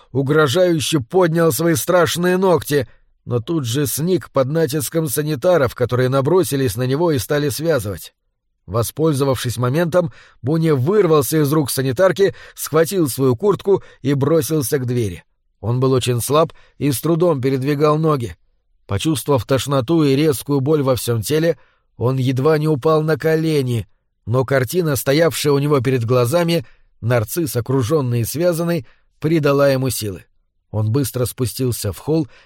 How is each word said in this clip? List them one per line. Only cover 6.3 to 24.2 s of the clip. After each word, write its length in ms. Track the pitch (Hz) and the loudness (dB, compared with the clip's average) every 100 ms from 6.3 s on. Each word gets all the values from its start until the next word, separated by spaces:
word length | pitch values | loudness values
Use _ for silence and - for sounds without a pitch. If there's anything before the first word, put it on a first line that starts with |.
| 185 165 143 131 101 | 2 2 0 -2 -2
на 80 | |
него 260 | 127 139 175 | -2 0 0
и 80 | 143 | 0
стали 300 | - 147 147 | -2 -2 -2
связывать. 680 | 123 160 147 101 87 - _ _ _ _ _ - | -2 0 0 -2 -8 -12 _ _ _ _ _ -6
Воспользовавшись 920 | 104 117 - 160 139 139 127 123 113 | -4 -2 0 0 2 0 -2 -4 -2
моментом, 560 | 123 143 175 180 165 - - _ | -2 0 0 0 0 -4 -20 _
Буни 280 | 117 165 160 | -4 0 2
вырвался 720 | 143 131 214 180 156 135 156 | 2 2 2 4 2 2 0
из 100 | 143 | 0
рук 200 | 156 135 | 0 -2
санитарки, 640 | - 135 127 185 147 196 - - | -2 -2 2 2 2 0 -2 -12
схватил 540 | - - 156 165 196 151 | -14 -2 0 0 0 -2
свою 260 | 123 131 | 0 0
куртку 480 | 120 208 180 196 190 - - | 2 0 0 0 0 -2 -8
и 140 | 127 | -2
бросился 640 | 143 147 160 135 156 123 147 | 0 2 0 0 -2 -2 -2
к 80 | 123 | -2
двери. 380 | 123 107 87 - _ _ _ | -2 -4 -6 -18 _ _ _
Он 200 | 98 123 | -4 0
был 100 | 131 | 2
очень 300 | 131 120 120 | 2 0 -2
слаб 320 | - 143 160 - - - | 0 0 0 -4 -20 -6
и 140 | 135 | -4
с 80 | 127 | -2
трудом 420 | 156 165 175 147 | -2 0 0 0
передвигал 560 | 131 135 131 147 151 151 | 0 -2 -2 0 2 2
ноги. 380 | 160 147 117 - _ _ _ _ - | 0 0 -4 -12 _ _ _ _ -8
Почувствовав 540 | 98 156 147 - 135 | -4 -2 -2 0 -2
тошноту 580 | - 135 135 139 123 170 | 0 -2 0 -2 0 2
и 140 | 147 135 | 2 2
резкую 440 | 156 131 - 143 | 2 0 -2 -2
боль 220 | 131 156 | 0 0
во 140 | 135 123 | 2 0
всём 260 | - 117 | 0 -2
теле, 380 | 101 151 170 - _ _ _ - | 0 0 0 -2 _ _ _ -4
он 200 | 113 131 | -2 0
едва 420 | 127 131 143 156 | 0 0 2 2
не 80 | 156 | 2
упал 380 | 151 160 156 | 0 2 2
на 120 | 156 151 | 0 0
колени, 680 | 160 160 160 151 127 117 98 _ _ _ | 0 0 0 0 0 -2 -6 _ _ _